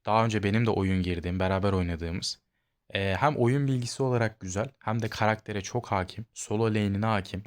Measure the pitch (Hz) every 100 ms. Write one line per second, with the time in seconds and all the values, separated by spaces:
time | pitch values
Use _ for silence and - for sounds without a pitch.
0 | - 107 113 107 101 110 113 101 95 92
1 | 90 85 90 92 92 95 98 95 87 85
2 | 85 90 - - _ _ _ _ _ 98
3 | 98 95 143 147 120 139 139 131 123 -
4 | 131 123 113 - 92 92 127 - - 113
5 | 110 - 107 107 - 101 92 120 - 101
6 | 90 - 113 - - 107 113 107 101 98
7 | 110 104 92 92